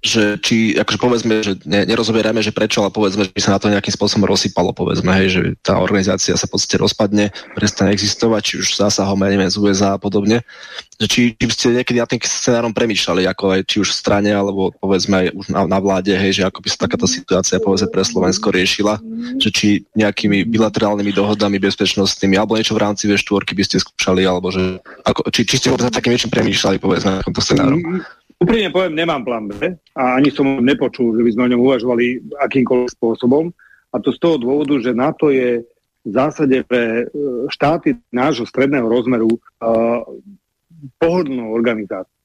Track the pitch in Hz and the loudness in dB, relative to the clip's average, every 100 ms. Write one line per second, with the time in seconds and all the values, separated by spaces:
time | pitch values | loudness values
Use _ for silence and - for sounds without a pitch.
0 | - 113 104 104 - 117 110 - 104 104 | 0 0 0 0 0 2 2 0 -2 0
1 | 123 120 113 110 107 95 - 101 92 113 | 0 0 0 0 0 -6 -2 0 0 0
2 | 113 113 107 110 107 - 107 - 101 98 | 0 0 0 0 -2 -2 -2 0 -2 0
3 | 104 98 95 - 101 98 104 101 - 92 | 0 0 -2 -2 0 2 2 0 -2 -2
4 | 104 - 98 101 - - 92 - 90 - | 0 2 2 2 0 0 -2 -2 -2 0
5 | - - 95 92 - - - - 92 101 | 2 2 2 2 -2 -4 -2 0 2 0
6 | 95 92 - 87 - - - - 101 - | 0 0 0 -2 -2 -4 -2 0 0 0
7 | 104 104 104 - - - 104 - 95 101 | 0 2 0 -4 -12 -4 -4 0 0 2
8 | 104 - 113 110 - - 95 - 101 - | -2 0 0 0 -2 -4 -4 0 0 0
9 | 98 98 98 98 95 101 101 95 101 98 | 0 0 2 2 0 2 2 2 0 0
10 | 101 104 101 113 - - - - - - | -2 0 2 0 -2 -18 -16 -18 -18 -6
11 | 107 - 120 110 120 - 123 120 127 120 | -2 2 2 2 -4 0 2 2 0 0
12 | 117 120 - - - 120 117 107 120 98 | 0 -2 -4 -2 0 2 0 0 0 0
13 | - 90 92 92 98 95 95 - 92 - | 0 0 0 0 0 0 0 0 0 -2
14 | - 101 104 104 98 98 92 - 95 95 | 0 2 2 2 0 0 -2 -2 0 0
15 | 90 98 90 92 98 95 80 92 98 95 | 2 2 0 -4 -4 -2 0 2 2 0
16 | 92 92 98 98 95 - - - - - | 0 0 2 2 -2 -2 -8 -4 -2 0
17 | - - - 92 95 90 98 92 98 95 | -2 -2 -2 0 0 0 0 0 0 -2
18 | 95 92 92 92 107 92 90 - 104 107 | -2 0 0 0 0 0 0 0 0 -2
19 | - 226 - 262 233 - 208 202 - 107 | -6 -10 -8 -2 -2 0 2 0 0 0
20 | 104 - 104 101 113 113 107 104 104 104 | 0 0 0 0 0 2 0 2 0 0
21 | 101 98 101 104 104 101 98 - 98 - | -2 0 0 0 0 2 0 0 -2 2
22 | 95 - 98 98 104 110 110 107 104 104 | 0 0 2 2 2 0 0 0 0 -2
23 | 104 101 - 98 - 92 98 92 - - | 0 0 0 -2 -2 -4 0 0 -2 -4
24 | - 92 95 90 92 92 92 92 - - | 0 2 2 0 -2 -2 -2 -4 -14 -6
25 | - - - - 117 135 - 131 123 113 | -2 -2 -2 -2 0 0 0 0 0 0
26 | 123 120 113 120 113 98 98 95 95 92 | 0 0 0 0 0 0 0 0 0 0
27 | 101 95 95 85 - 143 143 151 165 185 | 0 -2 -2 -4 0 2 2 0 0 -6
28 | - - _ _ 180 233 190 170 185 156 | -8 -20 _ _ 2 2 2 0 0 -2
29 | 165 147 123 117 104 101 175 180 _ - | -2 -2 -2 -6 -6 -4 -6 -6 _ -4
30 | 127 127 143 - 139 135 123 135 131 - | 0 4 2 2 0 2 2 2 -2 0
31 | 120 113 120 113 123 123 127 131 120 120 | 0 2 2 2 2 4 4 2 0 0
32 | 120 127 - - 135 139 123 123 123 - | 0 -2 -10 -6 -2 0 2 2 0 -2
33 | 117 110 123 139 170 - _ _ _ 120 | -2 0 2 2 0 -8 _ _ _ -4
34 | 123 123 170 156 117 143 147 143 117 117 | -2 0 0 0 0 0 0 0 0 0
35 | 135 156 151 135 123 120 117 _ _ _ | -2 0 2 2 0 -2 -6 _ _ _
36 | - 101 143 143 147 131 - 123 117 113 | -4 0 0 0 2 2 2 0 0 -2
37 | 120 147 143 123 139 - 143 165 156 123 | -4 -4 -4 -4 -6 -2 0 2 0 -4
38 | _ 123 135 123 110 - 139 143 113 120 | _ -2 0 0 -4 0 0 2 2 0
39 | 120 123 113 117 _ _ 117 113 117 120 | 2 2 2 0 _ _ 0 2 2 -2
40 | - - - 202 _ _ _ 165 143 _ | -6 -16 -20 -20 _ _ _ -20 -20 _
41 | 165 180 156 131 113 113 117 110 98 98 | 0 2 0 -4 -4 -2 0 -2 -6 -10
42 | 92 _ | -10 _